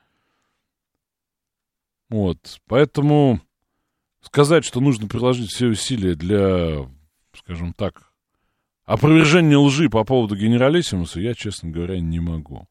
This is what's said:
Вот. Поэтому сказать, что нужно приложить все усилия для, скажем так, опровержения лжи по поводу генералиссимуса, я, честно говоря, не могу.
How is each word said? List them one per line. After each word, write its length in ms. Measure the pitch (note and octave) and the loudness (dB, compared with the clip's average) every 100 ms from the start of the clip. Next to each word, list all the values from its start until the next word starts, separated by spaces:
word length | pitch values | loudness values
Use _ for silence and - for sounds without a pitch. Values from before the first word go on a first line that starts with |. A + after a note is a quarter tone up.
| _ _ _ _ _ _ _ _ _ _ _ _ _ _ _ _ _ _ _ _ - | _ _ _ _ _ _ _ _ _ _ _ _ _ _ _ _ _ _ _ _ -8
Вот. 500 | A2 F#2+ E2 - - - | -4 -2 -4 -12 -20 -2
Поэтому 760 | A#2+ D3 - D3 D3 C#3 A2+ _ _ _ _ _ _ _ _ | 0 2 0 2 4 2 0 _ _ _ _ _ _ _ _
сказать, 420 | - - D3 E3 - | -6 0 4 2 0
что 140 | B2 | -2
нужно 280 | C#3 A2+ G#2 | 0 0 -4
приложить 440 | A2+ B2 B2 G#2+ | -4 -2 -2 -4
все 160 | - B2 | -2 -2
усилия 480 | G#2 - B2 F#2 D#2 | -2 -4 -2 -2 -2
для, 760 | F2 G#2 G2 F#2 E2 D2+ C2 C#2 _ _ _ - | -2 0 2 0 -2 -4 -10 -16 _ _ _ -20
скажем 360 | - E2 E2+ | -16 -10 -10
так, 380 | - F#2+ - _ _ _ _ _ _ _ _ - | -6 -8 -8 _ _ _ _ _ _ _ _ -6
опровержения 720 | G#2+ C#3+ D#3+ D3+ F3+ D#3+ C#3+ | 0 4 4 6 4 4 4
лжи 320 | C#3+ C#3 D3 | 4 2 0
по 140 | A2 | 0
поводу 320 | G#2+ C3 G#2+ G2 | 0 0 0 -2
генералиссимуса, 840 | A2 A#2+ C3+ F3 - F#2 E2+ E2+ | 0 2 2 0 -2 -6 -6 -6
я, 140 | A2 A2+ | -6 -6
честно 340 | G#2 - E2+ | -10 -10 -10
говоря, 300 | D#2+ F2 F#2 | -8 -6 -4
не 200 | E2 E2+ | -4 -4
могу. 480 | E2+ D#2+ D2 C#2 - | -4 -6 -10 -18 -20